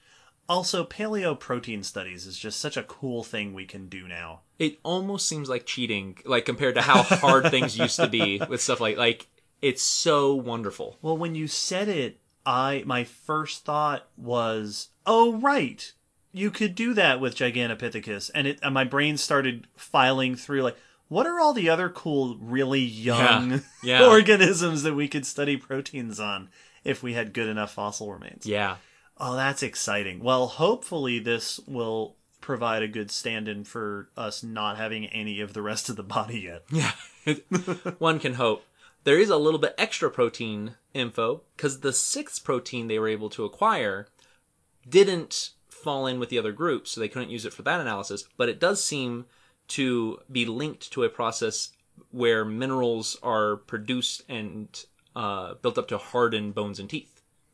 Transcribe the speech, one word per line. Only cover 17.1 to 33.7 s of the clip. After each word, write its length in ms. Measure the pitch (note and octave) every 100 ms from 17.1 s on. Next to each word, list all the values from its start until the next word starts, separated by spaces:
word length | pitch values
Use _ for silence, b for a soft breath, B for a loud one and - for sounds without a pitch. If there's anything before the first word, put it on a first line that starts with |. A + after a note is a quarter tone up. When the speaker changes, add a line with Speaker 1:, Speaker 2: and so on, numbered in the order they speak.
| B2+
Speaker 1:
with 160 | C3 -
Gigantopithecus." 960 | B2 B2 A#2 A2 A#2+ A2 A2 G2+ -
And 120 | D3 C#3
it, 120 | C#3+
and 100 | C#3+
my 120 | C3+
brain 340 | B2+ C#3 D3+ D3
started 480 | - C#3+ C3 A#2+ - -
filing 580 | - D3 C3 C3 C3
through, 280 | B2+ - C#3
like, 140 | B2 B B B -
what 180 | E3 D#4+
are 120 | F4
all 140 | D4+
the 160 | B3 E3
other 220 | E3 F3
cool, 480 | - E3 C#3+ B2+ G#2+
really 400 | A2+ C3 C3 C3+
young 680 | B2 A2 A#2+ A#2+ B2 A2 B2
Speaker 2:
Yeah. 100 | C3+ - -
Yeah. 220 | B2 B2+ B2+
Speaker 1:
<laughs> 20 |
organisms 720 | A3 G3+ G3+ F3+ F3 F3 D#3
that 120 | D3+
we 120 | C#3+ C#3+
could 200 | D3 C3+
study 320 | - C#3+ C3+
proteins 600 | - C3 B2+ C#3 A#2 G#2
on 300 | G#2 G2 F#2 b b b
if 200 | C3+ B2
we 100 | B2
had 220 | A#2+ G#2+
good 140 | A#2 A2
enough 260 | G#2+ G#2
fossil 360 | - G#2 - G#2
remains? 360 | F#2+ - - G#2+
Speaker 2:
Yeah. 300 | G#2 G2 F#2+ b b b -
Speaker 1:
Oh, 180 | C3 B2+
that's 260 | C3+ C#3
exciting. 580 | B2 - - G#2 F#2+ F2+
Well, 260 | A#2+ B2+ B2
hopefully 720 | - F3 A#3 - E3 C3 A#2
this 420 | A2+ A#2 - - -
will 500 | B2+ A2+ A2 G#2+ - _ _
provide 420 | - B2 A#2 A2
a 60 | G#2+
good 220 | A2 G#2
stand-in 540 | - A#2+ A2 G#2+ G#2
for 440 | G#2